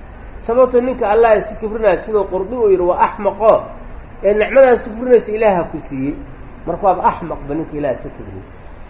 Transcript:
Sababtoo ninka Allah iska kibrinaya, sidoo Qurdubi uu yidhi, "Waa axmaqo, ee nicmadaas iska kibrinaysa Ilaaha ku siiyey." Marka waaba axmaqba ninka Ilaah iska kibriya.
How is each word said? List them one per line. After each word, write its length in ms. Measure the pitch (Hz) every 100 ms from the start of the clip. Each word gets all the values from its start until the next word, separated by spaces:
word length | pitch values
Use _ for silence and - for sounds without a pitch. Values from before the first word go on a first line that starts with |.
| - - - -
Sababtoo 400 | - 233 254 247
ninka 280 | 254 220 214
Allah 260 | 220 233 214
iska 180 | - -
kibrinaya, 380 | 220 220 214 170
sidoo 260 | - 214
Qurdubi 320 | 185 180 190 254
uu 140 | 214
yidhi, 140 | 180
"Waa 160 | 175 175
axmaqo, 600 | 220 - 202 196 220 160 - - - - - -
ee 100 | 190
nicmadaas 460 | 208 202 247 262 233
iska 100 | 233 214
kibrinaysa 360 | 254 233 -
Ilaaha 320 | 214 220 185
ku 140 | 156 156
siiyey." 360 | - 135 139 - - - - - 165
Marka 180 | 170 202
waaba 180 | 180
axmaqba 500 | 226 - 170 147 139 151
ninka 180 | 147 147
Ilaah 140 | 143
iska 160 | 120 143
kibriya. 340 | - 101 95 - - - - -